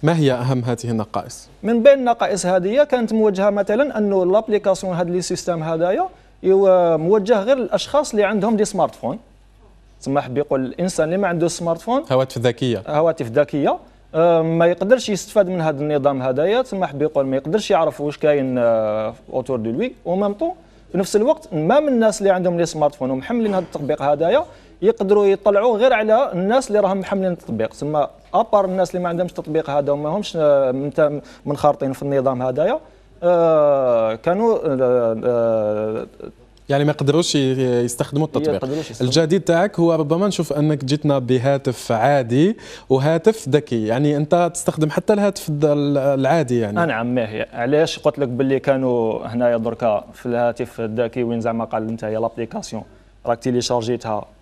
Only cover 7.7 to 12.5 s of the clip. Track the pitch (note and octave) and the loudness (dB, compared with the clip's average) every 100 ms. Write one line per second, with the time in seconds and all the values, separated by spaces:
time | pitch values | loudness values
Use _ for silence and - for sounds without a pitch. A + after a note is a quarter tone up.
7.7 | G3 - C#4 D4 G#3+ G3+ G#3+ G3+ A3 G#3 | -4 0 -2 0 0 0 2 0 0 0
8.7 | F#3+ D3 - A#2 G3 - _ _ _ - | 0 -2 -2 -8 -8 -12 _ _ _ -20
9.7 | _ _ _ - C#3 B2+ B2+ C#3+ C#3 C3 | _ _ _ -4 -2 -2 -4 -2 -2 -2
10.7 | - F3+ F3 D#3 F#3 G3 G3+ E3 - E3+ | -4 -4 -2 -2 0 -2 0 -2 -2 -4
11.7 | E3 - B3+ D#4+ C3 C3 - A#2+ | -6 -2 -4 0 0 0 0 -2